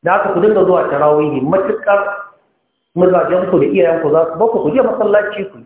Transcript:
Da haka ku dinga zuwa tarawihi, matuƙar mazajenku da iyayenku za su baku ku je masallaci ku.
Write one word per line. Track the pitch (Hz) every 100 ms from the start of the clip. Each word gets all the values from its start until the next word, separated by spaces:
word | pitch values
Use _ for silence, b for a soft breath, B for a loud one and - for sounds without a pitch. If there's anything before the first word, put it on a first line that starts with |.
Da | 160
haka | 196 196
ku | 185
dinga | 208 208
zuwa | 190 175 -
tarawihi, | 143 151 151 151 135
matuƙar | 135 190 190 214 - 202 202 - - _ _ _ _ _ _ 165
mazajenku | 180 180 151 180 185 196
da | 214
iyayenku | 190 170 165 156
za | 156 165
su | 165
baku | 226 226
ku | 151
je | 254
masallaci | 233 - 208 208 202 208 196
ku. | 120